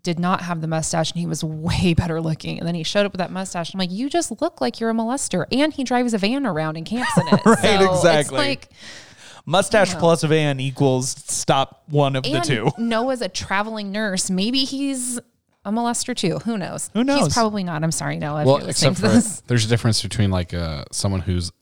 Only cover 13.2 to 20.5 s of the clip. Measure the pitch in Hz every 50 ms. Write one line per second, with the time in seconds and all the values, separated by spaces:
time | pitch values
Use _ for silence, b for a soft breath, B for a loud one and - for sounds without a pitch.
13.2 | 220 185 - - - - 190 196 214 226 220 214 208 196 196 214 220 202 185 185
14.2 | - - 185 180 196 226 254 269 269 262 269 269 277 277 269 254 247 247 240 240
15.2 | - _ _ _ _ _ _ _ _ 202 214 233 240 240 233 - - - 240 -
16.2 | - 170 - 151 - 220 226 196 160 - - - - - - 208 254 277 285 285
17.2 | 196 143 - 240 226 214 208 202 185 175 160 151 160 160 156 - 143 143 151 170
18.2 | 160 147 151 151 147 131 139 - - - 139 - 156 135 - - 202 196 208 240
19.2 | 233 214 - - - - 123 117 107 107 120 113 - 113 104 - - 92 - -
20.2 | 104 98 95 90 85 -